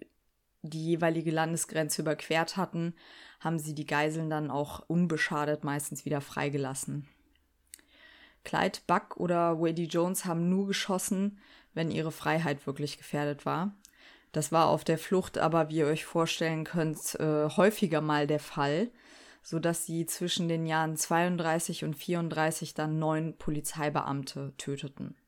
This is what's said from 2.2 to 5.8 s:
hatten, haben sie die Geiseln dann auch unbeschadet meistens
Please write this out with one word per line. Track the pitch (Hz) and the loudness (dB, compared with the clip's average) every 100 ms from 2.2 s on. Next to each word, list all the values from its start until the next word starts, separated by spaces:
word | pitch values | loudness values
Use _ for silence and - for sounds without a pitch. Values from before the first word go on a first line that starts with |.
| - 160 165 - | 0 0 0 -2
hatten, | 175 170 170 - - - - - | -4 -2 -4 -4 -14 -20 -20 -8
haben | 160 165 | -4 -2
sie | 151 151 | -4 -6
die | 147 | -2
Geiseln | 147 151 160 160 | 0 2 0 -2
dann | 156 151 | -2 -2
auch | 135 147 - - | -2 -4 -6 0
unbeschadet | 170 175 156 - 156 147 151 | 2 4 2 0 0 0 0
meistens | 147 143 | -2 -2